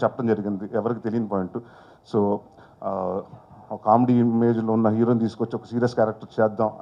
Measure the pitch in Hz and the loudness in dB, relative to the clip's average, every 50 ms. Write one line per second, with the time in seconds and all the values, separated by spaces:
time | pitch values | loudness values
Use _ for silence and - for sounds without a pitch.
0 | - - - - 120 113 107 104 101 104 101 92 104 95 92 110 104 117 120 107 | 0 -2 -2 0 0 0 0 0 -2 -4 -6 -6 -6 -6 -4 -2 -2 -2 -4 -4
1 | 98 113 107 120 113 101 101 95 92 90 - 117 117 - - - - - - _ | -4 -4 -4 -4 -4 -2 -2 -4 -4 -4 -8 -10 -12 -14 -20 -20 -20 -20 -20 _
2 | _ - - 107 101 101 101 101 - - - - - - _ - - 101 98 95 | _ -4 0 0 0 0 0 -4 -6 -12 -20 -20 -20 -20 _ -10 -8 -6 -6 -4
3 | 92 92 92 98 - - - - - - - - - - 107 - - 110 110 120 | -4 -4 -6 -6 -8 -12 -16 -20 -20 -20 -20 -20 -16 -14 -12 -4 2 4 4 6
4 | 123 123 123 120 117 120 113 113 117 117 117 113 113 113 110 110 113 107 107 113 | 6 4 4 4 4 4 2 2 4 2 2 2 0 0 2 2 2 2 2 2
5 | 117 117 123 113 113 107 - - 117 - - 107 - - 117 120 120 120 123 123 | 2 2 2 2 0 -2 -2 -4 -6 -6 -6 -8 -8 -6 -4 -2 -2 0 2 2
6 | 110 107 107 - - - - - 110 107 104 98 110 107 107 - | 0 0 0 -6 -12 -8 -2 0 0 0 0 0 -2 -4 -4 -8